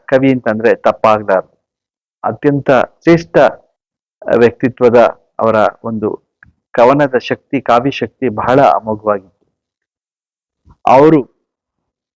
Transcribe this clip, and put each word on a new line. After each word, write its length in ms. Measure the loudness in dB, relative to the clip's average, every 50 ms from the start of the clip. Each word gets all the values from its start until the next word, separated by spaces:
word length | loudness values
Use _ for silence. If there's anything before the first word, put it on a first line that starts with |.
| _
ಕವಿ 280 | -2 -2 0 2 0
ಅಂತಂದ್ರೆ 420 | 0 -2 -2 -4 -4 -2 0 0 0
ತಪ್ಪಾಗ್ಲಾರ್ದು. 960 | 0 -2 -4 -2 0 0 0 0 0 0 -2 -2 -2 -2 _ _ _ _ _ _ _ _ _ _ _ _ _ _ _ -10
ಅತ್ಯಂತ 460 | -10 -6 -4 -2 -2 -2 -2 0 0 0 0 0 -2 _ _
ಶ್ರೇಷ್ಠ 340 | 0 2 2 2 0 -2 0 2 2 2 0 -4 _ _ _ _ _ _ _ _ _ _ _ -16 -10 -6 -2
ವ್ಯಕ್ತಿತ್ವದ 600 | 0 0 0 0 -2 -6 -6 -4 -2 0 2 4 4 2 2 0 _ _ _ _ -6
ಅವರ 140 | -4 -2 0 0 0 -2 -4 _ -12
ಒಂದು 540 | -10 -8 -8 -6 -8 -8 -10 _ _ _ _ _ _ _ _ _ _
ಕವನದ 480 | 0 2 2 2 2 2 0 -2 -2 -4
ಶಕ್ತಿ, 420 | -4 -6 -10 -10 _ _ -10 -6
ಕಾವ್ಯ 300 | -2 -2 -2 -2 -2 -4
ಶಕ್ತಿ 380 | -6 -8 -10 -10 _ -8 -8 -6
ಬಹಳ 320 | -6 -4 -4 0 0 2
ಅಮೋಘವಾಗಿತ್ತು. 800 | 2 2 2 0 -4 -6 -8 -6 -4 -4 -6 -6 -6 _ _ _ _ _ _ _ _ _ _ _ _ _ _ _ _ _ _ _ _ _ _ _ _ _ _ _ _ _ _ _ 0
ಅವರು 540 | 2 4 4 6 4 4 2 0 -4 _ _ _ _ _ _ _ _ _ _ _ _ _ _ _ _ _